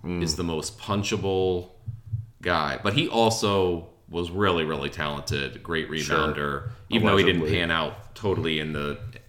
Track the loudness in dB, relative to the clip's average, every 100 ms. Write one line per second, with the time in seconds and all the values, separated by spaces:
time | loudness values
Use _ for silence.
0 | -6 -2 -2 -2 -2 -2 -4 -8 -4 -2
1 | 0 0 0 2 2 0 -4 -14 -12 -12
2 | -6 -8 -8 -8 0 0 0 -2 0 2
3 | 2 4 4 4 2 4 2 0 -4 -18
4 | -10 -6 -4 2 2 4 0 -2 -4 -4
5 | -4 -4 -4 -2 -4 -6 -4 -4 -2 -4
6 | 0 2 2 0 -2 -4 -6 -12 0 2
7 | 4 6 6 4 2 2 2 2 0 -4
8 | -14 -6 -2 0 0 0 -2 -4 -4 -6
9 | -10 -12